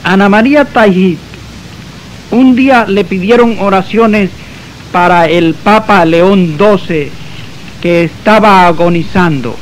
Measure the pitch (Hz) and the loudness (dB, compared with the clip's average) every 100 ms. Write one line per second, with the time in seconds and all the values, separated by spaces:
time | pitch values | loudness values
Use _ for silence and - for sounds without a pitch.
0 | 175 190 202 208 233 294 269 254 214 185 | 0 0 2 2 2 2 2 2 2 2
1 | 185 156 - - - - - - - - | 0 -2 -10 -18 -18 -18 -18 -20 -20 -20
2 | - - - 226 262 247 269 247 208 196 | -20 -20 -4 2 2 4 2 2 2 -2
3 | 185 190 185 240 233 214 196 190 185 208 | -2 -4 0 2 2 0 0 -2 -2 0
4 | 226 214 190 - - - - - - 185 | 0 0 -2 -6 -20 -20 -20 -20 -6 -2
5 | 175 175 165 175 165 160 - 214 220 202 | 2 2 2 2 0 -2 0 0 2 2
6 | 170 165 185 202 175 151 202 196 - 160 | 2 2 4 2 0 0 2 2 -2 -6
7 | 135 - - - - - - - 175 170 | -6 -12 -16 -16 -18 -18 -18 -8 -2 0
8 | 170 - - 214 214 190 175 170 175 175 | -2 -2 0 2 4 4 4 2 0 0
9 | 160 196 175 143 120 - | -2 0 0 -2 -6 -10